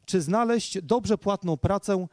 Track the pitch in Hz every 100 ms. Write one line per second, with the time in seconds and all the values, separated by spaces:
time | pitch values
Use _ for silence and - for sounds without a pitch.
0 | - 185 151 214 233 233 - 190 151 240
1 | 196 208 202 196 175 156 - 202 - 190
2 | 180